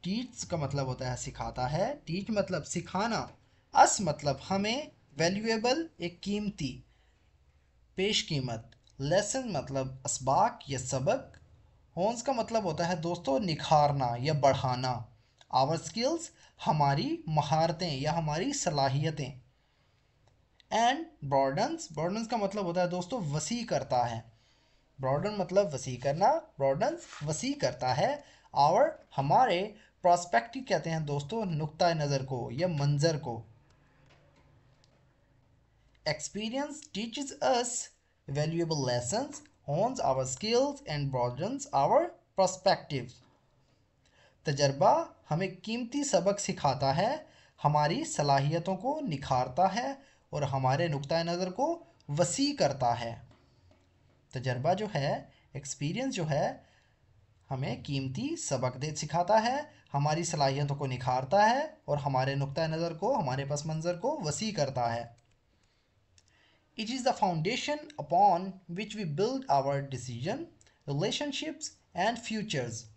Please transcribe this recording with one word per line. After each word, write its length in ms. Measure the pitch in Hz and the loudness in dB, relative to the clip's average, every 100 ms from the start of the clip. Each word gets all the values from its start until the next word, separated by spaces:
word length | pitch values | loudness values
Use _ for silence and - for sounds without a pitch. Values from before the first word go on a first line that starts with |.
| 175 | -4
Teach 380 | 214 247 - | -4 -6 -10
का 120 | - 165 | -6 -4
मतलब 300 | 139 143 135 | -2 -2 -2
होता 240 | 123 131 | -4 -4
है 60 | 127 | -6
सिखाता 500 | - - 117 117 127 | -8 -8 -8 -4 -2
है, 360 | 156 220 294 | 0 0 -2
teach 260 | - 175 202 | -6 -6 -2
मतलब 320 | 214 196 180 | 0 0 -2
सिखाना, 680 | - 180 - - 226 208 120 - _ _ _ - | -4 -6 -4 -2 0 -2 -6 -12 _ _ _ 8
us 240 | 349 - | 8 8
मतलब 400 | 180 139 147 135 - | 0 0 -2 -2 -2
हमें, 440 | 196 202 247 302 _ _ 139 | -2 0 -2 -6 _ _ 0
valuable 720 | 165 196 220 226 233 294 330 _ | 0 2 0 0 2 0 -2 _
एक 200 | 170 170 | -8 -6
कीमती, 640 | 196 202 208 - 135 131 - _ _ _ _ _ _ _ _ _ _ - | -4 -2 -2 -4 -6 -6 -16 _ _ _ _ _ _ _ _ _ _ -2
पेशकीमत, 720 | 196 208 - 147 127 113 - - _ - | 0 0 -2 -4 -4 -6 -10 -20 _ -8
lesson 520 | 135 180 202 269 247 156 | 2 2 2 -4 -2 -6
मतलब 460 | 127 135 135 - | -4 -4 -4 -8
असबाक 560 | - - 131 147 220 240 - | -8 -4 2 4 2 0 -8
या 100 | 135 | -8
सबक, 540 | - 135 139 262 - - - - - _ _ - | -4 -2 0 0 -4 -20 -20 -20 -20 _ _ -2
होन्स 260 | 196 233 | -2 -2
का 100 | - | -2
मतलब 300 | 247 214 226 | -2 0 0
होता 240 | 196 147 170 | -2 -2 -2
है, 140 | 180 | -2
दोस्तों, 400 | 165 175 - 269 | -2 -4 0 0
निखारना 760 | 202 151 - 151 147 143 127 120 | 0 -4 4 6 6 4 0 0
या 140 | 135 | 0
बढ़ाना, 840 | 151 139 135 131 127 127 117 113 - _ _ - 127 | 4 6 4 0 0 -2 -4 -8 -18 _ _ 0 2
our 220 | 135 160 | 4 2
skills 420 | - 226 247 330 - _ - _ | -4 -2 0 -2 -6 _ -20 _
हमारी 600 | - 151 143 139 254 339 180 | 0 4 4 4 0 -4 0
महारतें 640 | 156 - 160 165 160 180 | 0 2 2 2 0 -2
या 200 | 135 147 | -2 0
हमारी 400 | 165 156 151 240 | 0 0 0 -2
सलाहियतें, 880 | 277 - 147 135 135 160 156 131 - _ _ _ _ _ _ _ _ _ _ _ _ - | 0 0 2 2 2 0 -2 -8 -10 _ _ _ _ _ _ _ _ _ _ _ _ -2
and 580 | 202 233 285 330 _ 139 | 2 4 2 -4 _ 0
broadens, 680 | 139 135 143 254 330 - 147 | 2 4 2 0 -2 -8 -4
broadens 320 | 165 214 226 | -2 -2 -2
का 60 | 233 | -2
मतलब 280 | 196 208 | 0 -2
होता 160 | 180 175 | -2 0
है, 80 | 175 | 0
दोस्तों, 340 | 180 180 262 | -2 -4 -4
वसी 420 | 160 147 - 233 | -2 -4 -2 -4
करता 400 | 240 156 131 127 | -2 -2 0 0
है। 280 | 120 113 - _ _ _ _ _ _ - | 2 -2 -10 _ _ _ _ _ _ -6
ब्रॉडन 300 | 131 143 190 | 0 0 0
मतलब 360 | 208 175 185 196 | -2 2 2 2
वसी 300 | 135 127 123 | -2 -6 -4
करना, 360 | 139 147 208 | -2 2 4
ब्रॉडन 680 | 320 - - 139 135 247 330 - - | 2 -2 -2 0 2 0 -2 -10 -10
वसी 280 | 147 151 254 | -6 -4 -4
करता 400 | 277 131 - 127 | -2 -2 0 -2
है। 320 | 131 214 294 - - _ - | 2 2 0 -8 -20 _ 4
Our 320 | 143 190 302 311 - - | 6 6 4 2 -8 -4
हमारे, 580 | 139 190 254 175 208 - - _ | 4 6 6 4 0 -8 -20 _
पर्सपेक्टिव 640 | 180 175 - 233 233 269 - | 4 4 4 0 0 -10 -2
कहते 220 | 180 165 | 0 0
हैं, 160 | 160 147 | -2 -2
दोस्तों, 400 | 143 139 226 208 | -4 -2 -4 -2
नुक्ता 480 | 156 156 - 175 | -2 -4 2 2
नज़र 300 | 165 147 139 | 2 0 0
को 260 | 131 127 117 | -2 -6 -4
या 180 | 120 180 | -2 -2
मंजर 480 | 151 143 147 165 151 | 2 2 4 2 0
को। 280 | 127 113 - - _ _ _ _ _ - _ _ _ _ _ _ _ _ _ _ _ _ _ _ _ _ _ _ - | -6 -10 -12 -20 _ _ _ _ _ -20 _ _ _ _ _ _ _ _ _ _ _ _ _ _ _ _ _ _ -6
Experience 680 | - - 196 220 262 294 285 - 190 | -4 -6 -8 -6 -4 -6 -10 -12 -8
teaches 360 | 233 294 269 - | -8 -8 -10 -2
us 260 | - 247 - - - _ _ _ - | 2 2 0 -6 -10 _ _ _ -8
valuable 500 | 139 151 165 165 156 127 | -4 -2 -2 -2 0 0
lessons, 460 | 123 123 214 294 - - _ - | 0 -2 -4 -4 -10 -20 _ -4
hones 280 | 147 226 262 | 0 0 0
our 260 | - 131 131 - | 0 0 -2 -4
skills 400 | 214 233 277 277 - | 0 2 2 -2 -6
and 200 | 147 143 | -4 -2
broadens 500 | 131 123 123 185 277 - | 0 -2 -2 -4 -4 -2
our 300 | 139 147 247 339 - _ - | 2 6 4 2 -6 _ 0
perspective। 720 | 185 - 196 170 - 139 113 - _ _ _ _ _ _ _ _ _ _ _ _ - | 0 2 2 2 0 -6 -6 -14 _ _ _ _ _ _ _ _ _ _ _ _ -6
तजर्बा 680 | 139 139 135 190 302 330 - - | 2 2 6 6 6 2 -10 -4
हमें 280 | 156 190 185 | -2 -2 -6
कीमती 480 | - 233 240 285 | -6 -6 -4 -4
सबक 340 | 285 185 180 196 | 2 2 2 -2
सिखाता 540 | - - 143 135 139 | -4 -2 0 2 0
है, 340 | 147 208 302 - - _ _ | 2 0 -2 -8 -20 _ _
हमारी 420 | 147 151 151 208 | 0 2 2 0
सलाहियतों 720 | 320 - 143 139 143 165 175 185 | -4 -2 2 4 2 0 -2 -4
को 240 | 233 311 | -4 -4
निखारता 640 | 277 143 - 131 131 131 185 | -4 -6 -2 0 0 2 2
है 360 | 196 269 269 - _ _ | 2 -4 -8 -16 _ _
और 120 | 151 | -4
हमारे 440 | 139 135 131 139 170 | -2 0 2 2 0
नुक्ता 340 | 143 143 165 | -2 0 0
नज़र 280 | 165 175 185 | 0 -2 -4
को 360 | 180 294 339 - _ - | -2 -2 -2 -8 _ -6
वसी 420 | 147 262 - 277 | 0 2 2 0
करता 400 | 285 156 120 123 | 2 0 2 0
है। 300 | 117 117 113 - - _ _ _ _ _ _ _ _ _ | 0 -2 -10 -14 -20 _ _ _ _ _ _ _ _ _
तजर्बा 400 | 127 120 123 143 | -6 -4 0 2
जो 160 | 190 214 | 0 0
है, 380 | 165 135 117 - _ _ 135 | -2 -2 -4 -6 _ _ -12
एक्सपीरियंस 580 | - - 147 196 262 | -10 -6 -4 -2 -4
जो 100 | - | -4
है, 400 | 156 143 202 269 - _ _ _ _ _ _ _ _ | -2 0 0 -4 -16 _ _ _ _ _ _ _ _
हमें 320 | 131 151 254 | -6 -4 -6
कीमती 540 | 196 139 135 135 269 330 | -4 -4 -4 -4 -4 -6
सबक 400 | - 131 - 127 | -4 -2 -2 -4
दे, 180 | 151 | -8
सिखाता 440 | 151 151 170 175 220 | -6 -2 0 4 4
है, 320 | 220 269 294 - _ | 4 -2 -6 -16 _
हमारी 320 | 143 147 156 | -2 0 0
सलाहियतों 500 | 170 160 139 139 143 | -2 2 2 2 -2
को 120 | 143 139 | -2 -4
निखारता 580 | 123 131 127 135 196 | -4 0 -2 2 6
है 340 | 214 254 311 - - | 6 4 0 -8 -4
और 100 | 143 | -2
हमारे 360 | 139 135 131 | 0 0 0
नुक्ता 320 | 139 135 170 160 | 0 -2 -2 -2
नज़र 280 | 160 170 | 0 -4
को, 200 | 160 202 | -2 0
हमारे 300 | 269 147 131 | 0 0 -2
पस 180 | 139 143 156 | -2 -4 -4
मंज़र 300 | 160 170 175 | -4 -2 -2
को 220 | 233 311 | -2 -2
वसी 340 | 160 - 220 | -4 -2 -4
करता 340 | 202 147 127 120 | 0 -2 0 0
है। 300 | 117 120 - _ _ _ _ _ _ _ _ _ _ _ _ _ _ _ - | -2 -6 -14 _ _ _ _ _ _ _ _ _ _ _ _ _ _ _ -10
It 100 | 214 | -6
is 120 | 262 | 0
the 120 | 240 | 0
foundation 640 | - 196 165 165 247 - 302 - - | 2 2 2 0 -2 -2 -4 -6 -12
upon 520 | - 175 202 175 190 185 - | 0 6 6 6 0 -10 -12
which 240 | 170 214 | -8 -8
we 100 | 208 185 147 | -6 -4 0
build 220 | 214 269 262 | 0 0 2
our 300 | 139 135 139 135 | 2 4 -2 -4
decision, 500 | 127 - 117 139 269 339 _ _ _ - | -8 -8 -6 -4 -4 -8 _ _ _ -6
relationships 840 | 143 196 - 294 277 302 302 - - _ - | -2 0 -2 -4 -4 -8 -8 -12 -14 _ -2
and 220 | 196 240 | -2 -2
futures। 600 | - 220 - 147 120 110 - | -6 -6 -4 -4 -4 -8 -14